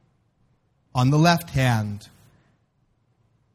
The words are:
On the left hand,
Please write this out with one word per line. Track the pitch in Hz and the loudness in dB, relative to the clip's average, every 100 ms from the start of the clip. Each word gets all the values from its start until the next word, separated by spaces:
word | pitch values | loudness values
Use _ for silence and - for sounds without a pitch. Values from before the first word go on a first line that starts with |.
| _ _ _ _ _ _ _ _ _ | _ _ _ _ _ _ _ _ _
On | 127 127 | -2 0
the | 151 | 2
left | 165 170 - | 2 2 -2
hand, | 135 127 113 107 104 - _ _ _ _ _ _ _ _ _ _ _ _ _ _ | -2 0 0 -2 -10 -16 _ _ _ _ _ _ _ _ _ _ _ _ _ _